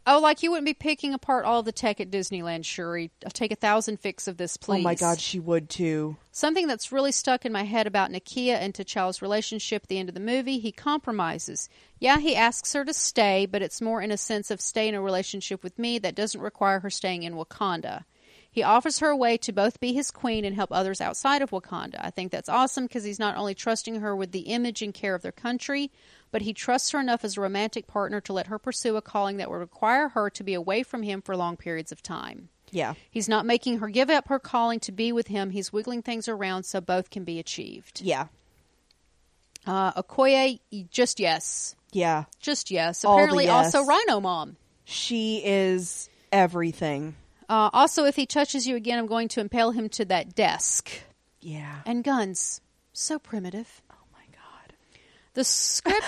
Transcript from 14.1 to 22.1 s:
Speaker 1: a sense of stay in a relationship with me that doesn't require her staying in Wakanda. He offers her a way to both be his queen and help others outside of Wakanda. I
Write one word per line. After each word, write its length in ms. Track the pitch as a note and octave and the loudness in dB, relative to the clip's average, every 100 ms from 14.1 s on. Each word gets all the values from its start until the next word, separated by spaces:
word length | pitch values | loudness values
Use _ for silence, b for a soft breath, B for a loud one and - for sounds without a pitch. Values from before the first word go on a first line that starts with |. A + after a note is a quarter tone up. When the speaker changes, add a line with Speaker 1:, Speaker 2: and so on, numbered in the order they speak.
Speaker 1:
a 60 | G#3 | -4
sense 340 | - G#3+ G3+ | -2 -4 -4
of 120 | G3+ | -4
stay 260 | - - A3 | -4 0 0
in 60 | |
a 80 | G#3 | 0
relationship 600 | G3 F#3 F#3+ G3+ - F#3+ | 0 0 -2 -6 -6 -8
with 160 | F#3 - | -8 -4
me 200 | A#3+ A#3 | -2 0
that 160 | G3 | -2
doesn't 260 | - G#3+ - | -2 -4 -2
require 400 | G#3 - G3 F#3+ | -8 0 2 2
her 80 | G3 | 0
staying 360 | - F#3+ F3+ | -4 -4 -4
in 100 | E3+ | -6
Wakanda. 720 | E3 D#3+ - G3+ E3+ - - - b b b b - | -8 -10 -2 0 0 -4 -8 -12 b b b b 0
He 40 | |
offers 340 | F#3+ A3+ D#4 - | 6 6 4 2
her 100 | D4+ | 2
a 80 | C#4+ | 4
way 200 | A#3+ A#3 | 4 2
to 140 | - | 0
both 260 | G3 G#3 - | 2 2 2
be 140 | B3 | -2
his 180 | B3+ C#4+ | -2 -2
queen 340 | - B3 A3+ | -4 -2 -2
and 100 | G3+ G3 | -2 -2
help 140 | G3 | -2
others 280 | - F#3+ F#3+ | 0 0 -2
outside 420 | - - C4+ C#4+ | -4 -2 0 2
of 80 | C#4 | 0
Wakanda. 460 | F#3+ - F3 - - | -4 -6 -8 -8 -8
I 100 | - | -8